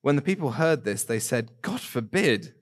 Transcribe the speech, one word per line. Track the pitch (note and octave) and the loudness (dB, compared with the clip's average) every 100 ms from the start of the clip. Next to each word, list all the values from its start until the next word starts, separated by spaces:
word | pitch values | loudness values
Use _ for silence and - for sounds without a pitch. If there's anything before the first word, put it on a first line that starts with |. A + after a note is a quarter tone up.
When | C3+ C#3+ | 4 2
the | |
people | C#3+ F#3+ D3 | 2 0 0
heard | A#2 D#3+ D#3 | 2 2 2
this, | A2 G2+ | 0 -4
they | - A2+ | -2 -2
said, | - B2 A#2 _ | 0 -2 -2 _
"God | - A#3+ | -6 -6
forbid." | - A#3+ A3 F3+ F#3 D#3+ D#3+ - | -4 -6 -2 0 2 2 -2 -20